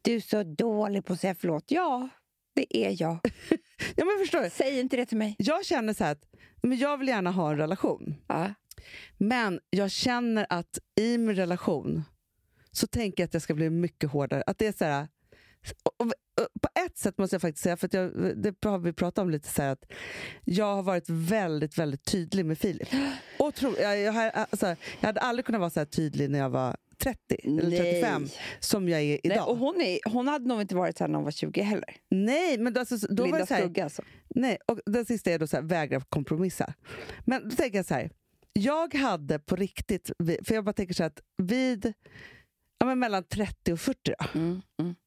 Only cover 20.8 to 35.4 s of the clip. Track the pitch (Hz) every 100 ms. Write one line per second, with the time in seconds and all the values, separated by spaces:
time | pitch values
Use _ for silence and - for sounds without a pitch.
20.8 | 190 180 170 165 165 220 180 151 151 -
21.8 | 156 139 - 196 160 196 160 156 208 156
22.8 | - 262 277 269 - - - - 262 190
23.8 | 202 202 202 220 226 - - 208 202 165
24.8 | - - 220 196 254 240 254 220 170 165
25.8 | 147 - 156 143 143 143 135 131 127 -
26.8 | _ _ - 208 _ - - 156 170 175
27.8 | 175 175 220 165 143 - - - - 214
28.8 | 180 160 147 147 170 208 160 233 269 359
29.8 | 233 277 - 240 262 294 247 226 202 180
30.8 | 170 170 156 151 147 - 156 165 202 214
31.8 | - - _ 190 208 285 359 247 240 226
32.8 | - 233 208 202 214 - 185 262 185 170
33.8 | 151 - - - - - 254 196 - 220
34.8 | - 233 220 233 - 165